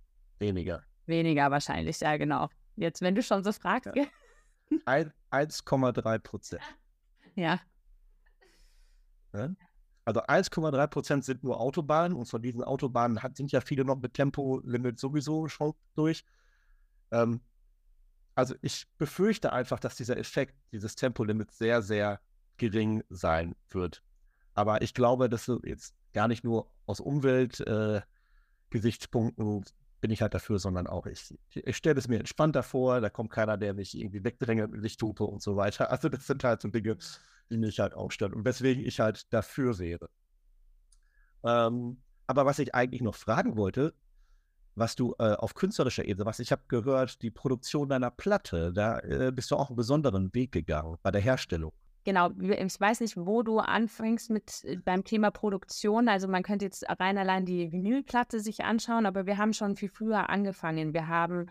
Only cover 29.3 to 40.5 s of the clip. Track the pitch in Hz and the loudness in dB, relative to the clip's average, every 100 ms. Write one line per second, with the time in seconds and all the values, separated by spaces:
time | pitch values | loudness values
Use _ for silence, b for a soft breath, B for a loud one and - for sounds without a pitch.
29.3 | - 107 104 - - _ _ 110 107 107 | 0 -2 -4 -6 -18 _ _ -2 0 0
30.3 | - - 101 95 90 87 90 - - - | -2 -2 -2 0 -2 -4 -6 -8 -12 -16
31.3 | - _ - - - 160 135 117 113 - | -20 _ -8 -6 0 2 2 2 0 0
32.3 | - 156 139 - 131 127 123 104 - 107 | 0 2 2 0 2 2 2 0 -2 -4
33.3 | 117 107 104 104 98 95 - 107 98 117 | 0 0 0 -2 -4 -8 -8 -8 -4 -4
34.3 | - 113 110 110 110 110 - 110 98 104 | -2 0 0 0 -4 -8 -4 -4 -2 -4
35.3 | 101 104 101 101 - 135 127 156 139 - | -4 -2 0 0 0 0 0 -2 -2 -4
36.3 | 135 127 110 107 113 107 107 - - b | 0 0 0 -2 -2 -2 -4 -8 -18 b
37.3 | b b 113 107 104 101 - 98 - 101 | b b -2 -2 0 -2 -2 -8 -4 -4
38.3 | 101 127 - 131 127 127 - 110 104 - | -2 -2 2 2 2 0 0 0 0 -2
39.3 | 113 - - 127 95 85 85 82 _ _ | -2 -2 -2 -2 0 -4 -6 -10 _ _
40.3 | _ _ | _ _